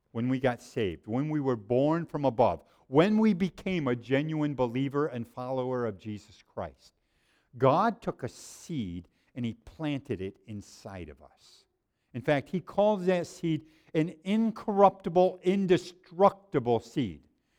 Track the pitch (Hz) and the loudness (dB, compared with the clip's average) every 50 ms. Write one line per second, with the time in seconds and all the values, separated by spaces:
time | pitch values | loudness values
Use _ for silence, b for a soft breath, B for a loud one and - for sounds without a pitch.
0 | _ _ - 117 117 127 131 131 131 127 120 - - - - 127 110 92 82 78 | _ _ -6 -4 -2 0 0 0 0 0 0 -2 -6 -8 -4 -2 -2 -2 -2 -6
1 | - 104 110 127 147 156 151 151 139 131 123 113 101 101 120 123 139 147 160 170 | -6 -6 -4 -2 -2 -2 -2 -2 0 0 -2 -2 -2 0 2 2 2 2 0 0
2 | 165 - - 151 143 135 117 117 120 101 87 - - b b b b b 131 156 | -4 -6 -6 -2 -2 0 2 4 2 2 2 0 -6 b b b b b 4 6
3 | 165 208 214 214 220 220 202 170 190 175 - - - 196 185 175 147 131 123 120 | 6 6 6 4 4 4 4 2 0 -2 -4 -6 -6 -4 -4 -2 0 0 -2 -2
4 | 107 113 135 135 151 156 156 156 151 147 143 123 127 117 113 131 139 135 131 143 | -2 0 0 0 0 0 -2 -2 -2 -2 -2 -2 -2 -2 0 -2 -2 -2 -2 -2
5 | 147 160 123 120 117 - - 135 127 127 135 131 127 127 127 123 120 113 101 90 | -2 -2 -2 -6 -8 -10 -10 -12 -8 -6 -4 -4 -4 -2 -2 -2 -4 -4 -6 -8
6 | - 110 104 101 - - - - _ _ _ 113 92 80 73 _ _ - _ _ | -10 -10 -10 -10 -12 -16 -20 -20 _ _ _ -10 -10 -10 -10 _ _ -20 _ _
7 | _ _ _ _ _ _ _ _ _ _ - 117 127 131 139 175 214 233 196 - | _ _ _ _ _ _ _ _ _ _ -4 2 4 4 4 4 2 0 -2 -4
8 | - 180 - - - 120 - - - - - - - - 170 139 110 90 87 87 | -6 -10 -8 -8 -10 -12 -12 -14 -20 -20 -20 -20 -14 -10 -8 -6 -6 -6 -8 -10
9 | 87 _ _ _ _ _ _ 131 120 113 113 - _ - - - 160 147 143 135 | -12 _ _ _ _ _ _ -8 -8 -8 -8 -10 _ -20 -14 -8 -6 -6 -6 -6
10 | - - 110 87 95 98 - _ _ - 110 101 95 - - - - 107 98 92 | -6 -6 -6 -6 -6 -8 -10 _ _ -14 -14 -14 -14 -16 -20 -20 -18 -16 -14 -14
11 | 85 76 71 - - 69 _ _ _ - - _ _ _ _ _ _ _ _ _ | -14 -14 -16 -20 -20 -20 _ _ _ -20 -20 _ _ _ _ _ _ _ _ _
12 | _ _ - 127 - - 147 139 131 - - 180 - - - - 208 214 214 196 | _ _ -12 -6 -2 0 0 0 0 -2 -6 -6 -6 -4 0 2 2 2 2 2
13 | 175 185 185 175 165 - - - - 165 160 147 - b b b b b b 165 | 0 0 0 0 -2 -6 -8 -6 -2 -2 -2 -2 -4 b b b b b b -2
14 | 156 180 - - - 190 208 220 226 226 220 - - - 202 196 202 190 190 - | -2 -2 -4 -8 -4 -2 0 0 0 0 -2 -4 -6 -2 4 6 6 6 6 4
15 | - 190 160 180 180 185 185 185 - 180 190 202 196 175 185 160 - - - _ | -4 -2 2 4 4 4 2 -2 -2 0 0 2 2 2 2 2 2 -2 -16 _
16 | _ - 165 170 196 196 - - - _ - 143 113 120 120 110 - - - 160 | _ -10 0 2 4 4 2 0 -6 _ -4 -2 0 2 0 0 -2 -4 -6 -4
17 | 127 98 78 69 - _ _ _ _ _ _ | -4 -4 -6 -10 -16 _ _ _ _ _ _